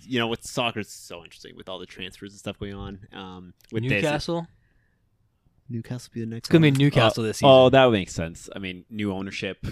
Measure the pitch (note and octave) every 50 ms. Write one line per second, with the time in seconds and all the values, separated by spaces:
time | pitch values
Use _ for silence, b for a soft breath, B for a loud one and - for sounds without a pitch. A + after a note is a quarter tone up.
0 | - G2+ B2+ A#2+ A#2 A2+ A#2 - - - - C#3 B2 A#2 - A2 G2+ - - -
1 | - - F2+ F2 E2 D#2+ - - - F2+ E2 F2 - F#2 F#2+ F2 F2+ - - -
2 | F#2+ F#2+ - - G2+ G2+ G2+ G2 - G#2 G2 - G#2 G2+ G2+ G2 G2 G2 G2+ G2
3 | G2+ - - F#2+ F#2+ F#2 F#2 F2+ F2+ F2+ - _ _ _ A2+ A2 A2+ B2+ C3+ G2+
4 | B2+ D3+ D3 D3+ - - E3+ E3+ E3+ - _ _ _ _ _ _ _ _ _ _
5 | _ _ _ _ _ _ _ _ _ _ _ _ _ - A#2+ A#2 A2+ - B2+ B2
6 | - - - A2+ A2+ A2+ A2+ A2+ - - E3 D#3+ D#3+ D3 C#3 C3+ C#3 C#3+ - C3+
7 | A#2 A2 - A#2+ A2+ G#2+ G2+ - - C#3 C3 C3 C3 B2+ B2 C3+ C3 B2+ A2+ G2+
8 | F2+ - - - E2+ E2 E2+ - - - - G2 G2 F#2 F2+ F2+ F2 _ A#2 G#2+
9 | G#2 G2+ F#2+ F#2+ G2 G2 F#2+ - G#2+ G2 F#2 - - B2